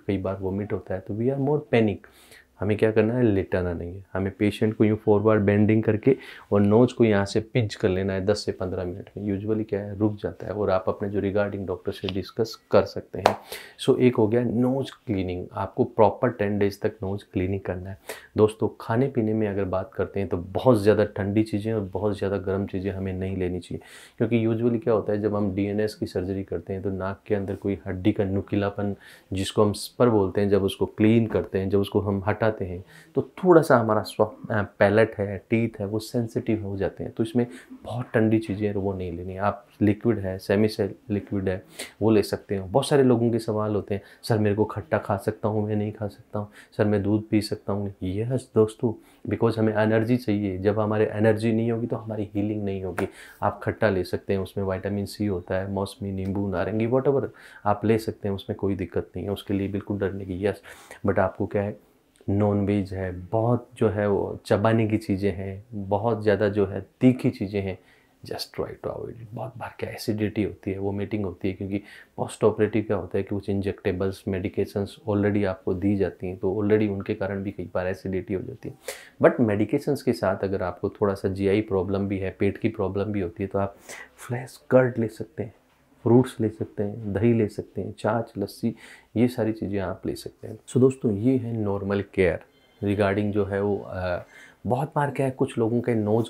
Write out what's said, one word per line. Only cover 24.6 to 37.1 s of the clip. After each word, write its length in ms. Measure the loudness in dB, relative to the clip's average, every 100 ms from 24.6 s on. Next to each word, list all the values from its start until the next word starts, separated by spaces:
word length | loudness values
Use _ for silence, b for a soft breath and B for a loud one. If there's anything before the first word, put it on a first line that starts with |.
| 0 0
क्या 100 | 2
होता 200 | 0 0
है 80 | 0
जब 140 | 0 0
हम 180 | -2 0
डीएनएस 400 | -2 0 -2 -4
की 100 | -6
सर्जरी 380 | -4 -4 -4
करते 300 | -4 -6 -6
हैं 80 | -6
तो 80 | -4
नाक 320 | -4 -6 -6 -4
के 80 | -4
अंदर 200 | -2 -6
कोई 240 | -4 -4 -6
हड्डी 240 | -2 0
का 120 | 2
नुकीलापन, 720 | 0 -2 -2 -2 -2 -2 -4 -6 B B B
जिसको 300 | -6 -2 2
हम 100 | 2
स्पर 360 | 0 -6 2 4
बोलते 320 | 4 2 2
हैं, 80 | 2
जब 140 | 4
उसको 220 | 2 0 -4
क्लीन 420 | 2 4 4 4
करते 320 | 0 -2 -2
हैं, 100 | 0
जब 100 | 0
उसको 200 | 0 0
हम 240 | 0 -2 -2
हटा 220 | 0 0 -2
हैं, 240 | -6 -10 -14 B B -4
तो 60 |
थोड़ा 400 | -4 0 8 8
सा 160 | 8 4
हमारा 240 | 4 0
स्व-, 240 | 0 0 0
अ, 360 | -2 -4 -2 -2 2
पैलेट 360 | 4 6 4 0
है, 200 | -6 -6 -2
टीथ 200 | 0 0 -4
है, 60 | -6
वो 140 | -6
सेंसिटिव 640 | -4 -4 -2 -4 -2 -2 -2
हो 120 | -4
जाते 260 | -4 -4
हैं। 100 | -8